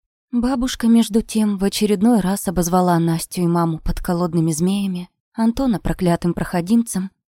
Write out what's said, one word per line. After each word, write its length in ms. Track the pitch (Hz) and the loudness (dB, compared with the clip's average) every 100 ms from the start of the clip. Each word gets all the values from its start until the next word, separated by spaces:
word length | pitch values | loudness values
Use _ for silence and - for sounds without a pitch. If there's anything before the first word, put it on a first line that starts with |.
| _ _ _ | _ _ _
Бабушка, 560 | 240 240 269 254 - 226 | -2 -2 -2 -4 -2 4
между 340 | 233 214 220 | 4 4 0
тем, 360 | - 220 214 202 | -2 0 0 0
в 60 | |
очередной 560 | 196 - 208 202 226 233 | -2 0 0 2 2 2
раз 280 | 180 202 - | 2 -2 -2
обозвала 500 | 180 170 185 180 170 | -2 0 2 4 2
Настю 420 | 165 165 - - | 2 0 -4 -2
и 60 | 170 | 0
маму 320 | 170 165 160 | 2 0 -2
подколодными 720 | - - - 170 175 165 160 | -4 -4 -4 -2 0 0 0
змеями, 580 | 151 180 202 196 180 180 _ _ | 0 0 0 -2 -6 -10 _ _
Антона 460 | - 226 233 269 185 | -2 0 0 0 0
проклятым 540 | - 165 175 170 175 | -2 -2 0 0 0
проходимцем, 760 | - 165 180 170 233 233 190 190 - _ | -2 -4 -4 0 0 0 -4 -6 -10 _